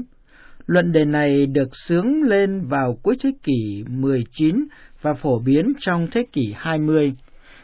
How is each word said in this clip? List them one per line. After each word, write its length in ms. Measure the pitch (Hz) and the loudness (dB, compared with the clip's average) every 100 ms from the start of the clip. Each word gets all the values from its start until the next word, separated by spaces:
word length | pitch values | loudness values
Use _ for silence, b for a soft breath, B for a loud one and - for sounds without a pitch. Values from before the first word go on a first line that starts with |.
| 247 _ b b b b - | -8 _ b b b b 0
Luận 260 | 175 175 | 2 4
đề 120 | 160 | 2
này 420 | 147 151 147 143 139 | 2 2 2 2 2
được 300 | 139 127 - | 0 -2 -6
xướng 460 | - 170 220 311 | -2 0 2 0
lên 380 | 285 196 196 196 139 | 2 2 2 -2 -2
vào 320 | 139 127 120 | -2 -2 -2
cuối 140 | 196 247 | -2 0
thế 100 | 269 269 | -2 -4
kỷ 420 | - 127 107 101 110 | -2 -2 -2 -8 -8
mười 360 | 123 135 131 117 | -4 0 0 -2
chín 320 | - 156 208 294 B B - | 0 0 0 -4 B B -8
và 120 | 151 | -6
phổ 240 | 147 151 117 | -4 -2 0
biến 340 | 123 139 208 277 | 2 2 2 -2
trong 280 | - 175 165 | -2 -2 -2
thế 160 | 233 247 | -2 -4
kỷ 220 | 151 110 107 | -4 -4 -4
hai 220 | 165 160 | -4 -2
mươi. 360 | 151 156 147 131 - b b b | 2 2 2 -2 -16 b b b